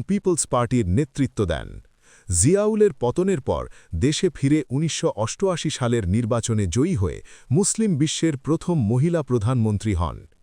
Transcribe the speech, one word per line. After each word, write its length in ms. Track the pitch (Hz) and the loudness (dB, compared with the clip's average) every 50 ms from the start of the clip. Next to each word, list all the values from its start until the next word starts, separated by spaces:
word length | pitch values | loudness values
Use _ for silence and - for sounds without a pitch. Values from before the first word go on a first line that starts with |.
| 123 | -2
পিপলস 400 | - 196 202 - 190 175 - - - | -2 -2 -2 0 0 0 0 -2 -2
পার্টির 380 | - 123 120 110 127 123 110 87 | 0 0 0 2 2 0 2 2
নেতৃত্ব 520 | 90 120 156 - - - 135 123 - - 104 | 2 0 0 0 -2 -2 -2 -2 0 -2 -2
দেন। 220 | 85 82 65 53 50 50 50 - _ _ _ _ _ - - - - | -2 -2 -4 -6 -10 -14 -16 -20 _ _ _ _ _ -20 -14 -6 -2
জিয়াউলের 640 | 95 85 92 143 185 202 208 214 220 214 214 202 147 | 0 2 4 4 4 4 4 2 2 4 2 2 2
পতনের 480 | - - 123 123 - 180 196 190 143 | 2 -2 -2 0 0 0 0 0 -2
পর 220 | - - 87 69 62 - - - - - - | -2 -2 -4 -4 -4 -8 -12 -18 -16 -8 -4
দেশে 340 | 80 95 143 156 - - 180 | 0 0 0 0 2 0 -2
ফিরে 300 | - - - 139 151 156 - - | -2 0 0 2 2 2 0 0
উনিশশো 400 | 123 139 165 156 - - - 156 - | -2 -2 -2 -2 -4 -2 -2 -2 -2
অষ্টআশি 560 | - 110 110 - - 196 190 175 156 - 156 | -2 -4 -4 -4 -2 0 0 0 0 -4 -6
সালের 320 | - - 123 117 120 117 98 85 | -4 -2 -2 0 0 0 0 0
নির্বাচনে 580 | 95 117 120 107 120 117 - - 113 107 104 87 | 0 0 0 0 -2 -2 0 0 0 0 0 0
জয়ী 280 | - 117 143 196 180 | 2 0 2 2 2
হয়ে 240 | 107 98 80 60 50 - - - - - - | 0 0 -2 -2 -6 -12 -18 -20 -14 -6 -2
মুসলিম 400 | 123 170 202 - - - 220 214 175 123 | 0 2 2 2 0 0 0 0 2 2
বিশ্বের 380 | 151 151 - - - 165 147 131 | 0 0 -2 0 0 -2 -2 -2
প্রথম 380 | - 147 156 165 - - 175 160 113 | -2 -2 -2 -2 0 -2 0 0 2
মহিলা 380 | 98 120 127 143 175 165 165 147 | 2 2 2 2 2 0 -2 -2
প্রধানমন্ত্রী 720 | - 123 120 98 117 131 123 110 110 104 95 - 110 98 | 0 -2 0 0 0 0 2 2 0 0 -2 -2 -2 -2
হন। 240 | 85 87 73 57 50 - - _ _ | -2 -2 -4 -6 -8 -16 -20 _ _